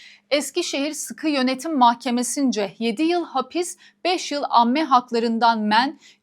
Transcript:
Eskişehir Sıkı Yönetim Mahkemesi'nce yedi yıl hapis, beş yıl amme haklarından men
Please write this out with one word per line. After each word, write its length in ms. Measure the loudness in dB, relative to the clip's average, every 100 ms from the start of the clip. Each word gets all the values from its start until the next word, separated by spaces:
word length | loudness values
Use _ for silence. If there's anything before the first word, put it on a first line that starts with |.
| -20 -20 _
Eskişehir 600 | -2 -2 -4 -4 -4 -4
Sıkı 360 | -6 -10 -6 -2
Yönetim 500 | 0 0 -2 -4 2
Mahkemesi'nce 960 | 4 4 -2 -2 -2 0 0 0 -4 -2
yedi 240 | -4 0
yıl 220 | 0 0
hapis, 540 | -2 -4 -4 -4 -6 -8 -20 _
beş 280 | -4 -2 -4
yıl 100 | -6 2
amme 340 | 4 4 2
haklarından 760 | 2 2 2 -2 -2 2 2 2
men 380 | 2 2 2 -4 -18 _